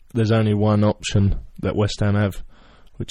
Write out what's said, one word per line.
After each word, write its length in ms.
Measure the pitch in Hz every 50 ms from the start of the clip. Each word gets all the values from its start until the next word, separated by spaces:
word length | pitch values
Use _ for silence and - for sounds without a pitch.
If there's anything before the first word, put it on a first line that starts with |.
| - - -
there's 180 | 113 110 104
only 220 | 113 113 110 107 104
one 300 | 101 107 107 107 104 107
option 560 | 107 - - - - - 101 98 101 - - - - - -
that 140 | - 92 -
West 240 | 104 104 101 - -
Ham 140 | 104 101 101
have, 280 | 104 104 98 - - - - - - - - - - - - -
which 120 | - - -